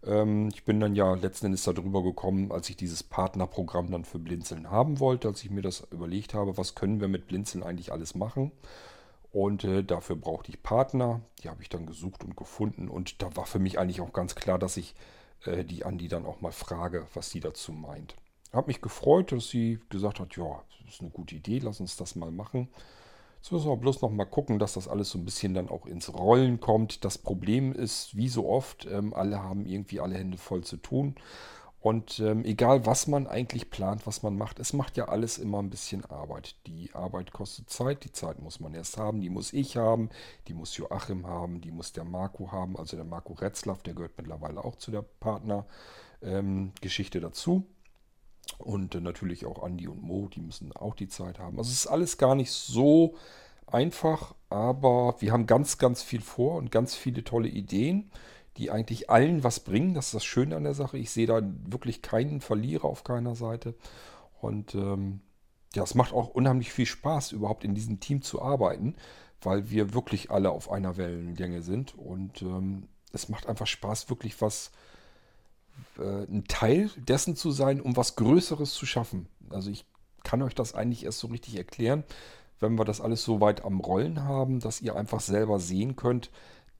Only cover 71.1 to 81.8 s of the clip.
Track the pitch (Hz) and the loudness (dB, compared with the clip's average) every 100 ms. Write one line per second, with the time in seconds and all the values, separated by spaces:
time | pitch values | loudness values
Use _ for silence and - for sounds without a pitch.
71.1 | 85 85 87 90 87 85 101 131 - - | -2 -6 -4 -4 -4 -2 -2 -2 -10 -10
72.1 | 92 95 - 92 92 95 98 95 - _ | -8 -8 -6 -4 -2 -2 -4 -10 -20 _
73.1 | - - 110 - 110 - - 101 107 - | -10 -6 -8 -6 -4 -4 -4 -2 -4 -4
74.1 | 113 110 - 107 - - - - - - | -6 -6 -2 -2 -2 -10 -16 -20 -20 -20
75.1 | - _ - _ _ _ 135 120 - 95 | -20 _ -20 _ _ _ -20 -20 -8 -6
76.1 | 98 101 101 95 - 110 147 208 - 123 | -4 -4 -4 -2 2 6 6 6 0 2
77.1 | - - 160 170 139 135 139 135 123 117 | 2 2 0 0 4 4 4 4 4 2
78.1 | - 113 156 180 151 147 - 120 - 113 | 4 8 8 6 -2 -2 -4 -2 -2 0
79.1 | 95 90 - - 98 95 104 - _ - | -4 -8 -14 -10 -6 -6 -8 -12 _ -20
80.1 | - - 120 135 - 117 - 110 120 - | -14 -2 0 0 0 -2 0 -2 -2 -4
81.1 | - 113 117 - 107 90 - | -6 -6 -8 -8 -10 -10 0